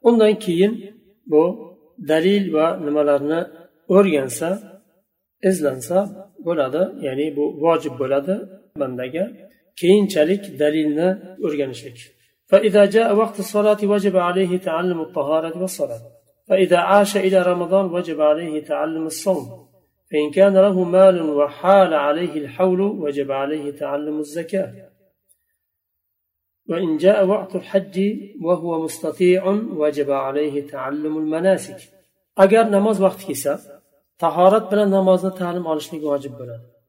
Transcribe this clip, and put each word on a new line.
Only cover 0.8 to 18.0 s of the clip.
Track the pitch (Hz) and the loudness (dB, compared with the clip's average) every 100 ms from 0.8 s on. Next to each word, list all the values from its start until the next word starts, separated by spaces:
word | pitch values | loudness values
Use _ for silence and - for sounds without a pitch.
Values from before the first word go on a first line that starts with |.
| - - _ _ - | -12 -20 _ _ 0
bu | 151 170 226 - - _ - 147 | 2 2 -2 -14 -20 _ -18 -2
dalil | 160 175 202 190 | 0 2 0 0
va | 156 165 165 | 0 0 -2
nimalarni | 151 151 147 143 143 165 175 - - _ - | -4 0 2 0 0 -4 -6 -14 -20 _ 2
o'rgansa, | 190 196 147 131 117 160 202 208 - _ _ _ _ _ _ | 2 4 0 -4 -6 -6 -6 -10 -20 _ _ _ _ _ _
izlansa | 190 185 143 131 120 180 202 - - _ | -2 0 -2 -4 -2 -2 -2 -10 -20 _
bo'ladi, | 170 170 131 147 190 - | -6 -2 -2 0 -2 -4
ya'ni | 147 131 156 143 | -6 -4 -4 -2
bu | 147 143 | -4 0
vojib | 165 160 143 123 | 0 0 -2 -6
bo'ladi | 131 139 143 202 - - _ - | -2 -2 0 -6 -6 -20 _ -8
bandaga. | 131 123 127 160 214 - - _ _ - | -6 -6 -8 -6 -6 -8 -20 _ _ -4
Keyinchalik | 175 208 196 156 156 202 - 131 | 4 4 4 0 0 0 -6 -2
dalilni | 147 156 151 147 180 190 - - | 0 0 -2 0 0 -2 -10 -8
o'rganishlik. | 170 147 135 120 - - - _ _ _ _ | -6 -4 -6 -8 -16 -20 -20 _ _ _ _
فإذا | 190 220 202 202 | 4 6 4 4
جاء | 214 226 208 | 4 2 2
وقت | 220 214 | 0 -4
الصلاة | 190 208 208 208 | -4 0 2 2
وجب | 202 208 196 185 | 0 0 2 0
عليه | 175 180 185 185 | 0 0 -2 -2
تعلم | 185 160 180 170 | -4 -2 -2 -4
الطهارة | 156 156 139 156 165 170 | -6 -6 -2 -2 -2 -6
والصلاة. | 185 - 139 117 - _ _ _ _ | -8 -6 -8 -8 -18 _ _ _ _
فإذا | 190 175 175 | 2 4 2
عاش | 175 202 202 202 | 4 4 4 0
إلى | 190 190 | 2 2
رمضان | 180 180 170 190 190 | 2 -2 0 0 0
وجب | 170 | -4